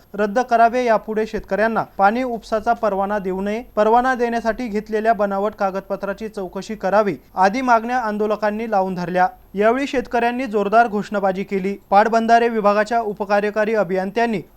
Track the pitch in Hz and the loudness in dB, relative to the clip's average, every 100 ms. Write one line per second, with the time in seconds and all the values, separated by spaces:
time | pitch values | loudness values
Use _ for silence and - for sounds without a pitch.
0 | _ 196 208 220 254 233 233 254 240 214 | _ -4 -2 -2 0 4 4 2 2 0
1 | 220 220 214 202 - 190 220 214 - - | 0 -4 -4 -6 -4 0 0 0 -4 2
2 | 196 233 262 226 - 220 214 226 214 190 | 2 2 -2 -6 -4 -2 0 0 0 -2
3 | 196 208 185 190 202 220 254 214 214 240 | -2 -4 -4 -4 -4 -6 -4 0 4 4
4 | 254 254 233 233 220 220 247 208 214 214 | 2 0 -2 -2 -2 -4 -4 -6 -4 -2
5 | 220 208 202 196 208 208 196 190 - 190 | 0 0 0 -2 -4 -2 -4 -4 -6 -6
6 | 202 190 220 208 185 196 185 214 190 202 | -6 -8 -10 -10 -10 -10 -10 -6 0 2
7 | 202 139 - - 190 247 254 226 226 254 | 2 -2 -6 0 2 2 2 2 2 -2
8 | 220 214 214 214 214 214 226 202 190 180 | -2 -2 -2 -2 -2 -4 -2 0 0 -4
9 | 170 180 185 - - 190 214 254 277 262 | -2 0 0 -2 -8 0 2 2 0 -4
10 | - 240 233 240 262 208 202 226 233 208 | -2 0 0 -2 -2 -2 2 4 4 0
11 | - 202 190 190 196 196 196 202 - 196 | -4 -2 -2 -2 -4 -4 -4 -6 2 4
12 | 220 226 226 233 240 226 202 208 214 233 | 4 2 4 4 4 2 2 2 0 -2
13 | 214 196 196 208 208 214 214 220 175 185 | -2 -6 -2 0 0 0 0 0 0 -2
14 | 190 226 233 196 - | -2 0 0 -2 -8